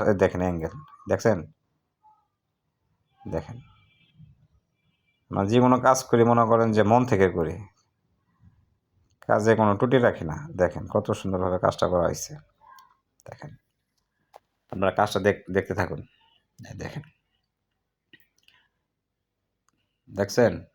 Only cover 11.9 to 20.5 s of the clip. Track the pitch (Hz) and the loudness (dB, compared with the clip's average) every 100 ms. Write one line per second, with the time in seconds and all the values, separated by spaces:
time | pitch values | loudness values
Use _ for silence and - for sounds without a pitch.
11.9 | 87 82 - - 151 _ _ - - _ | 0 0 -4 -12 -18 _ _ -20 -20 _
12.9 | _ _ _ - - 101 107 _ _ _ | _ _ _ -20 -20 -20 -20 _ _ _
13.9 | _ _ _ _ - _ _ _ 95 95 | _ _ _ _ -20 _ _ _ -2 0
14.9 | 98 104 98 98 - - 95 - 95 90 | 0 0 2 0 -2 -2 -4 -2 -4 -4
15.9 | - - _ _ _ _ _ 113 101 - | -6 -14 _ _ _ _ _ -18 -14 -12
16.9 | 147 - _ _ _ _ _ _ _ _ | -14 -18 _ _ _ _ _ _ _ _
17.9 | _ _ _ _ _ _ _ _ _ _ | _ _ _ _ _ _ _ _ _ _
18.9 | _ _ _ _ _ _ _ _ _ _ | _ _ _ _ _ _ _ _ _ _
19.9 | _ _ 98 101 123 110 | _ _ -6 -2 2 0